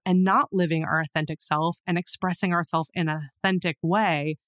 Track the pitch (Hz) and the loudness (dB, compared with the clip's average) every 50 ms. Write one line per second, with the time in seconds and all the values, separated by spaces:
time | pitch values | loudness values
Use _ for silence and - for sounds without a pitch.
0 | - 190 180 185 185 190 202 254 285 - 196 185 175 156 165 160 160 - 156 160 | 0 2 2 4 4 4 4 2 2 2 0 0 0 2 0 -2 0 0 0 -2
1 | 160 - - 160 156 156 156 - - - 156 151 160 170 170 - _ 185 170 175 | -2 -2 -2 -4 -4 -4 -6 -8 -4 -2 0 0 0 -2 -2 -4 _ -2 -2 -2
2 | 180 - - - - 185 180 - 202 180 175 175 170 - - 160 156 - - 185 | -2 -4 -4 -2 -2 -2 -2 0 0 0 0 0 0 0 -2 -2 -2 -2 -4 -2
3 | 165 156 156 156 151 139 _ _ - 190 190 180 - 175 151 - - 160 185 214 | -2 -2 -2 -4 -8 -12 _ _ 0 0 0 0 0 -4 -4 -2 -2 0 0 2
4 | 214 185 160 147 147 156 156 - _ | 2 2 0 0 -2 -4 -6 -8 _